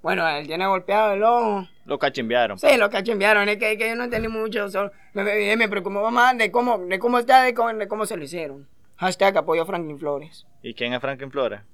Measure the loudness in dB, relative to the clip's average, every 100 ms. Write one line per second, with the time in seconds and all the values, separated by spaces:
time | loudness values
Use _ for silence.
0 | -2 0 0 -2 -6 -4 0 -2 0 2
1 | 2 2 4 4 2 -2 -6 -18 -8 -2
2 | -2 -2 0 2 2 2 4 4 2 0
3 | -2 0 4 4 2 0 -2 -2 -2 -4
4 | -4 -4 -4 -4 -4 -4 -4 -4 -6 -8
5 | -10 -4 -2 0 0 0 0 -2 -4 -2
6 | 0 4 4 4 0 2 0 -2 -2 -2
7 | 0 0 6 6 6 0 -2 -2 -6 -4
8 | -4 -6 -8 -8 -10 -12 -20 -20 -20 -4
9 | -4 2 2 2 2 0 0 -6 -6 -6
10 | -4 -4 -8 -20 -20 -16 -14 -6 -4 -2
11 | -4 -8 -8 -2 -2 -4 -14